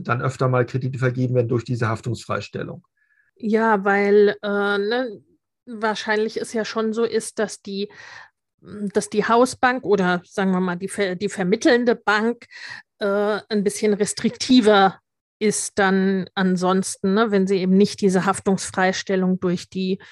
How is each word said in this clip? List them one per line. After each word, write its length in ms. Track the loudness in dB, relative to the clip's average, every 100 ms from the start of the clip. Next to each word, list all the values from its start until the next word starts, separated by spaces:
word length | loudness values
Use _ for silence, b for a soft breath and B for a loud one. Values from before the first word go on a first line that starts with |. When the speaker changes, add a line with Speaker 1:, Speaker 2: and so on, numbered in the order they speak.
Speaker 1:
dann 220 | -4 -4
öfter 240 | -4 -2 0
mal 180 | 0 0
Kredite 320 | -4 -6 -2
vergeben 380 | -2 -2 -2 0
werden 140 | 0
durch 160 | -2 -4
diese 220 | -4 -4
Haftungsfreistellung. 960 | -4 -6 -8 -6 -8 -8 -10 -10 -14 -20 _ _ _ _ _
Speaker 2:
Ja, 500 | -2 0 2 0 2
weil, 520 | 0 4 6 4 2
äh, 360 | -4 -2 -2 -2
ne, 420 | -2 -4 -6 -10 _ _ _ _ -18
wahrscheinlich 720 | -6 -4 -4 -2 -2 -2 -4
es 120 | -6
ja 120 | -6 -6
schon 280 | -4 -4
so 100 | -2
ist, 340 | -2 -2 -6 -6
dass 240 | -6 -6
die, 280 | -10 -8 -8 B B B B B _ _ -18 -10 -4
dass 160 | -4 -2
die 160 | -2 2
Hausbank 580 | 2 2 2 -2 0
oder 380 | 2 4 4 0
sagen 280 | -4 -2 0
wir 80 | 0
mal 160 | -2 -4
die 120 | -6
ver-, 280 | -4 -4 -2
die 140 | -4
vermittelnde 680 | -2 0 2 4 4 4 0
Bank, 500 | 2 0 0 -2 -10 B B B B -6
äh, 400 | -2 0 0 -2 -2
ein 140 | -2
bisschen 320 | -2 0 0 0
restriktiver 1040 | -2 -2 -4 -2 4 6 8 6 6 2 _ _ _ -4
ist 400 | -2 -2 -2 0
dann 500 | 2 2 2 0 -4 -2
ansonsten, 800 | 0 2 2 0 -2 -4 0 2
ne, 160 | 2
wenn 160 | 2 2
sie 100 | 0
eben 180 | 2 4
nicht 260 | 4 2
diese 260 | 2 2 2
Haftungsfreistellung 1120 | 0 0 -2 -2 0 0 0 -2 0 0 0
durch 280 | -2 -4 -6
die, 280 | -6 -4 -4 B